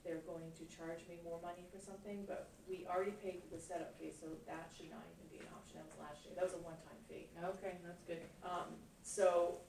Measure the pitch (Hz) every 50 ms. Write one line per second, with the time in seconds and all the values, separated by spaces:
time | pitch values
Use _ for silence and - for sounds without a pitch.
0 | - - 165 160 160 175 170 165 165 165 165 - 160 - - - 165 165 170 170
1 | - 175 170 170 170 170 165 165 175 175 175 180 180 180 202 190 - 202 190 196
2 | - 208 202 202 196 190 - - - - - - - 185 185 180 - 180 180 185
3 | 196 202 202 - 208 190 175 175 - - 165 160 - - 175 165 160 - - -
4 | 160 156 147 - 160 160 160 - - - 156 160 165 160 - - 180 160 - -
5 | - - - - - - - - - - - - - - - 160 156 156 - 151
6 | 151 151 147 - - - - 175 185 180 - 165 165 165 160 - - - - -
7 | - - - - - - 165 165 175 185 190 190 196 190 180 175 170 170 170 -
8 | - - 170 165 165 - - - - 180 180 175 165 - - - - - - -
9 | - - - 208 190 175 175 175 175 175 - - -